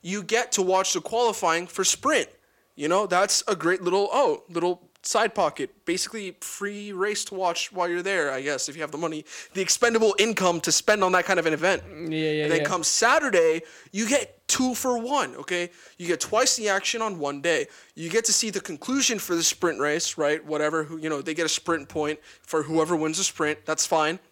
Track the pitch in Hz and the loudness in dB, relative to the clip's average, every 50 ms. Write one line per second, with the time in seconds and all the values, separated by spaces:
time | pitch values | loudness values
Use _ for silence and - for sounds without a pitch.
0 | - 175 190 208 190 - 220 233 240 233 - 208 185 180 185 185 190 - - 180 | -8 -6 -8 -6 -4 -2 0 0 0 0 0 0 2 2 2 2 2 2 -2 -4
1 | 151 - 220 226 247 233 202 - 196 170 160 170 180 175 - - 190 185 - - | -4 -2 0 2 2 2 0 2 0 2 2 2 -2 -6 -4 -2 0 0 0 0
2 | - 269 311 247 151 - - _ _ _ _ _ _ _ _ - 143 156 175 196 | 0 2 2 2 0 -2 -8 _ _ _ _ _ _ _ _ -6 0 2 2 2
3 | 214 190 180 180 196 202 - - - - 208 170 151 170 180 185 185 175 180 196 | 2 2 2 2 2 2 2 -2 0 -2 -4 0 2 0 0 0 0 0 2 2
4 | 202 202 - 262 285 190 147 - - - 170 170 165 180 180 - - _ _ _ | 0 2 2 2 2 2 0 -2 -6 -8 -6 -2 0 0 -2 -2 -8 _ _ _
5 | _ - - 220 220 220 220 - 180 151 - - 139 - _ _ _ - - 185 | _ 0 2 2 2 2 2 0 0 0 0 -4 -8 -8 _ _ _ -4 -2 -2
6 | - - - 226 202 185 175 _ - - - - 196 202 208 202 208 208 202 180 | -2 -6 -6 -10 -10 -10 -12 _ -12 -12 -10 -8 -8 -8 -8 -10 -12 -10 -6 -4
7 | 190 208 214 202 - - 202 185 190 175 170 - - - - 185 175 175 170 180 | -2 -2 -2 -4 -6 -8 -6 -2 -2 -2 -2 -2 -6 -6 -4 -4 -2 0 -2 -2
8 | 175 190 196 180 151 143 135 131 135 143 147 131 - - 139 165 156 147 151 147 | -2 -2 0 0 0 0 -2 -2 -2 -2 -2 -2 -4 -6 -6 -8 -8 -8 -6 -4
9 | 170 165 156 156 151 - - - - - - 190 190 170 - - - 240 233 226 | -4 -4 -4 -6 -10 -12 -16 -16 -16 -10 -6 -4 -2 -2 2 2 4 4 6 6
10 | 226 214 196 190 202 233 214 - 190 180 170 165 - 175 156 - - - 208 208 | 4 4 6 4 2 2 2 2 2 2 2 2 0 0 0 2 4 4 4 4
11 | 190 185 185 180 175 - 196 175 160 165 156 143 156 185 190 151 87 - - 151 | 4 4 4 4 4 4 2 2 2 2 0 2 2 2 2 0 -2 -10 -14 -10
12 | 170 160 160 156 156 156 151 151 151 151 165 160 147 147 - 180 160 - - - | -8 -4 -2 -2 0 0 0 0 0 2 2 2 2 0 0 0 0 0 0 4
13 | 226 233 269 320 294 269 196 175 165 165 160 165 165 - - - - - - 196 | 4 6 4 4 4 4 4 6 6 6 4 2 -2 -10 -20 -20 -20 -10 -6 -4
14 | 226 214 269 285 208 - - _ _ - - - 254 254 247 - - 262 247 233 | -2 2 2 0 0 -2 -12 _ _ -2 0 2 2 0 0 0 0 0 0 0
15 | 226 247 285 285 202 131 123 - 147 - 180 175 175 175 - - - - - _ | 0 0 0 0 0 -2 -6 -12 -8 -4 -4 -4 -4 -6 -8 -18 -20 -20 -16 _
16 | 175 170 175 165 - - - 220 262 262 - - 220 208 196 196 - - - 233 | -2 -2 0 0 0 0 2 2 4 4 2 0 0 0 0 0 0 -2 -2 -2
17 | 220 220 196 165 143 143 143 139 139 170 160 139 110 - - - - - _ - | -2 -4 -4 -4 -4 -4 -4 -2 0 0 0 0 0 -4 -10 -20 -20 -20 _ -12
18 | 165 165 165 226 220 214 208 - - 220 190 202 - - 165 139 - - 262 277 | -8 -2 -2 0 2 2 0 0 0 -2 -4 -6 -8 -8 -12 -10 -6 -4 -2 0
19 | 262 233 240 202 - - 175 170 165 - - - - 175 151 101 139 147 147 165 | 2 0 0 -2 -2 -2 -2 0 0 0 -2 0 -2 -2 0 0 0 0 0 0
20 | 165 - - - 156 147 151 160 156 156 151 147 151 151 156 160 156 147 165 160 | -2 -4 -2 0 0 0 0 0 -2 -4 -2 0 0 0 0 0 -2 -4 -8 -8
21 | 156 160 156 143 135 156 160 160 170 156 - - - - 165 160 139 - - 160 | -6 -4 -4 -4 -4 -6 -2 -2 0 0 -2 -2 -2 -2 -2 -2 -2 -6 -6 -4
22 | 151 147 156 151 - - - _ _ - - 160 147 143 160 160 160 156 175 156 | -4 -4 -4 -6 -10 -20 -20 _ _ -4 -2 -2 -2 0 0 0 2 2 0 0
23 | 156 156 156 165 - - - - 160 151 151 151 _ - 156 151 - - - 160 | 0 -2 -2 -2 -2 -4 -2 -2 -2 -2 -2 -4 _ -6 -2 -2 0 0 2 2
24 | 151 151 165 190 _ _ | 2 2 -2 -4 _ _